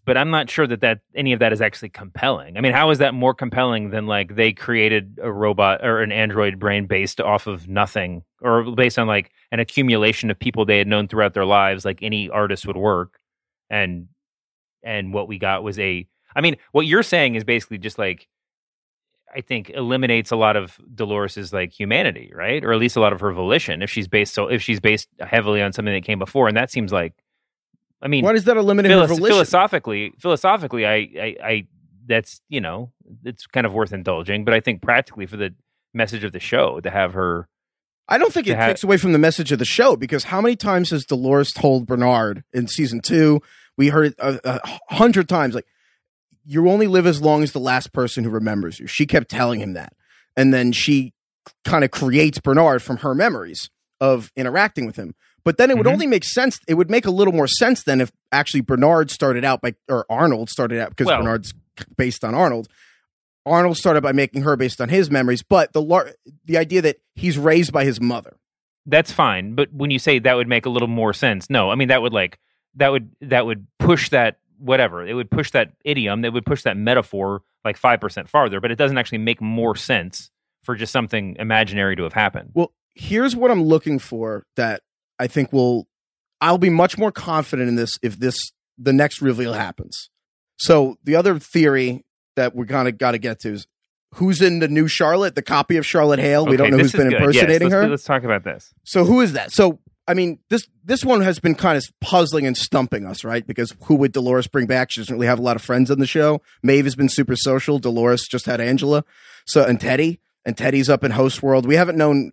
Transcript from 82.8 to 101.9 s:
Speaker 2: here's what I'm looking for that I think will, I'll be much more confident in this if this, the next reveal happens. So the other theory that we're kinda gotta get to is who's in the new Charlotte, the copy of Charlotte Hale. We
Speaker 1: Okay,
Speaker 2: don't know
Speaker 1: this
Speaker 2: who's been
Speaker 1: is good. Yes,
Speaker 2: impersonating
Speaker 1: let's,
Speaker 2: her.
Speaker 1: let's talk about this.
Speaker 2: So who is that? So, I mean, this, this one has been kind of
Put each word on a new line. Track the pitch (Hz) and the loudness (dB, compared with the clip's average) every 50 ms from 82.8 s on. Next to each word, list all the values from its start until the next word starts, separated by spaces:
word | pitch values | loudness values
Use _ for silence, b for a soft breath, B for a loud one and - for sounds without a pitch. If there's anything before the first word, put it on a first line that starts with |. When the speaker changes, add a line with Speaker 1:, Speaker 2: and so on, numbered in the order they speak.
| _ _ _ | _ _ _
Speaker 2:
here's | - - - 196 220 254 277 240 | -16 -8 -4 -2 0 0 0 0
what | 240 240 247 | 0 0 2
I'm | 233 185 160 | 2 2 2
looking | 156 160 156 - 156 147 131 | 4 2 2 2 0 -4 -4
for | - - 127 113 113 110 107 101 - _ _ | -6 -8 -10 -8 -8 -8 -8 -10 -12 _ _
that | - 120 113 107 95 - _ _ _ _ _ _ - | -4 -4 -4 -4 -8 -12 _ _ _ _ _ _ -8
I | 123 123 | -6 -4
think | - 151 135 - | -2 -2 -2 0
will, | - 135 123 123 123 117 - - _ _ _ _ _ _ _ _ _ - | 2 2 2 2 2 -2 -4 -8 _ _ _ _ _ _ _ _ _ -2
I'll | 147 165 175 180 | 0 2 2 2
be | 170 180 | 2 2
much | 170 165 175 185 - - | 2 4 2 2 2 0
more | 214 214 | -2 -2
confident | - - - - 165 156 147 - - 127 127 123 | -4 -6 -8 -4 -2 -2 -2 -2 -4 -4 -2 -2
in | 120 | -2
this | 117 117 113 - - | -2 -2 -4 -4 -6
if | - 117 98 95 | -6 -6 -4 -4
this, | 123 127 123 - - - - _ _ _ _ - | -4 -4 -2 -4 -8 -10 -14 _ _ _ _ -6
the | 123 135 135 | 0 2 4
next | 139 147 147 - - | 4 4 2 0 -2
reveal | 147 135 123 113 123 117 113 | -2 -2 -2 -2 -4 -6 -6
happens. | 110 107 92 85 - - - - - - - _ _ _ _ _ _ _ _ _ - | -6 -8 -8 -10 -14 -14 -14 -16 -18 -18 -18 _ _ _ _ _ _ _ _ _ -2
So | - - 170 151 139 131 117 - _ | 2 4 6 6 4 2 -2 -6 _
the | 143 151 | 0 2
other | 165 180 202 180 151 | 2 4 2 0 -2
theory | - - - 170 156 147 139 131 127 123 123 127 - _ _ _ _ _ _ | -4 -4 0 2 4 4 4 2 0 -2 -4 -8 -12 _ _ _ _ _ _
that | - 127 123 - | -2 -2 -2 -2
we're | 123 123 | -6 -8
kinda | 107 135 139 127 127 | -4 -2 -2 -2 -2
gotta | 113 101 131 123 120 113 | -2 -2 -2 -2 -2 -2
get | 104 120 110 - | -4 -8 -8 -8
to | - 113 104 | -8 -10 -10
is | 101 - - _ _ _ _ _ _ _ _ - | -10 -12 -16 _ _ _ _ _ _ _ _ -6
who's | - 180 190 190 147 | -2 0 0 2 4
in | 190 180 170 170 | 4 2 2 2
the | 160 147 | 0 0
new | 147 156 156 160 | 2 2 2 2
Charlotte, | - - 165 151 165 190 202 185 - | 0 0 0 2 2 2 0 -2 -4
the | 147 | -6
copy | - - - 143 143 - 170 160 | -6 -2 0 0 0 2 0 -2
of | 147 | 0
Charlotte | - - 170 151 147 143 131 | 0 2 2 4 4 4 2
Hale. | 143 143 143 147 156 | 2 2 2 2 4
We | 147 | 4
Speaker 1:
Okay, | 135 127 | 4 4
Speaker 2:
don't | 143 - | 4 4
know | 135 131 | 6 6
Speaker 1:
this | 135 131 | 4 4
Speaker 2:
who's | - - 139 | 4 4 4
been | 127 | 4
Speaker 1:
is | 127 | 4
good. | 120 - 139 139 | 4 4 4 6
Yes, | 123 - | 6 6
Speaker 2:
impersonating | 170 160 165 175 180 | 6 4 4 4 4
Speaker 1:
let's, | 190 190 208 | 2 2 2
Speaker 2:
her. | 175 | 2
Speaker 1:
let's | 143 139 - | 0 -2 -2
talk | - 143 131 120 | -2 -2 -2 0
about | 120 107 98 85 | 0 -2 -2 -2
this. | 98 71 - - _ _ _ _ | -6 -10 -12 -14 _ _ _ _
Speaker 2:
So | - - 190 175 | -2 0 2 4
who | 175 240 254 | 4 6 4
is | 247 190 139 | 4 2 0
that? | 120 101 - | -4 -6 -2
So, | - - 202 180 156 - _ _ _ _ _ - | 2 4 4 4 4 0 _ _ _ _ _ -4
I | 175 | -2
mean, | 185 180 175 160 - _ - | 0 0 -2 -4 -6 _ -4
this, | 214 233 - - _ _ _ | -2 -2 -2 -6 _ _ _
this | 170 254 262 - | -4 -4 -2 0
one | 262 247 214 | 2 2 2
has | 190 190 175 - | 2 2 0 0
been | - 170 156 | 0 0 0
kind | - - 185 156 139 | 2 2 2 2 0
of | 123 - | -2 -6